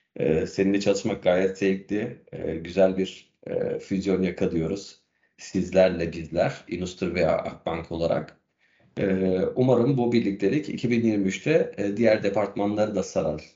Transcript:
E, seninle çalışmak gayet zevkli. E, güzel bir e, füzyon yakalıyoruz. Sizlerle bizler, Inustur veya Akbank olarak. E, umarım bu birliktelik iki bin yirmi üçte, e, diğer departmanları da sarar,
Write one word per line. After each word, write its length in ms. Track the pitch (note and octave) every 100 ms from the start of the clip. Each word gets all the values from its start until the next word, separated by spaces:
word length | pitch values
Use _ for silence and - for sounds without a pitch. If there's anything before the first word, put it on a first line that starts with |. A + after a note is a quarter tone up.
| _ -
E, 300 | D2 D#2+ F2+
seninle 340 | - G2 G2
çalışmak 420 | G2+ G2 A2+ G2
gayet 360 | F#2 F2+ F#2+ -
zevkli. 640 | G2 F#2+ - G#2 - - -
E, 220 | - E2 E2
güzel 400 | F2 F2+ F#2+ F#2+
bir 360 | F#2 - - _ -
e, 320 | E2+ - -
füzyon 440 | - F#2+ G2 F#2
yakalıyoruz. 800 | F#2 F2+ F#2 E2+ D#2+ G2 - - _ _ _ _
Sizlerle 760 | - F#2+ F2+ F#2 F#2 F2 E2+
bizler, 520 | E2 D#2 E2 C3+ - -
Inustur 460 | - F2+ - F2+
veya 220 | F2 D#2+ E2
Akbank 560 | - - - E2 E2
olarak. 480 | E2 E2 C#2 - - _ _ _ _ _ -
E, 400 | G2 F#2+ F#3+ F#3 - -
umarım 420 | B2+ A#2 A#2 C3+
bu 140 | A#2+
birliktelik 560 | A#2+ G2+ G2 G2 C#3+ D3+
iki 220 | - A#2+
bin 120 | A#2
yirmi 240 | A2+ G#2 F#2+
üçte, 440 | F#2+ D3 E3 - -
e, 200 | G2+ G#2
diğer 260 | A2+ A2
departmanları 720 | G2 G#2+ G2+ - G2+ G#2 G#2+
da 80 | G2
sarar, 420 | - F#2+ D#2+ D2+ -